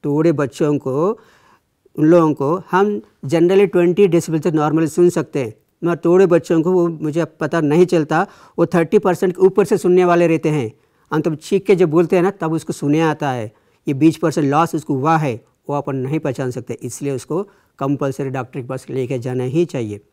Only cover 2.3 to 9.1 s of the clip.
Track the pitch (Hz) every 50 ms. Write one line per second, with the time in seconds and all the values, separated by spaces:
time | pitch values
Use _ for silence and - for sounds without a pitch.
2.3 | 143 - 139 139 165 190 - - 175 185 202 208 208 208 214 _ _ _ - 135
3.3 | 170 165 170 175 196 196 208 185 - 180 175 175 170 180 202 180 156 170 - -
4.3 | 160 160 147 185 156 156 147 156 151 160 165 147 - 180 175 175 175 175 147 -
5.3 | - 151 127 110 - _ _ _ _ _ - 170 170 - - 170 175 185 196 170
6.3 | 175 165 160 - 175 165 151 180 185 180 170 170 165 151 151 151 143 170 160 156
7.3 | _ _ 160 147 170 165 156 143 147 175 180 175 185 165 156 - 156 165 196 202
8.3 | - - - - _ - 170 165 - - 165 160 - 208 - 196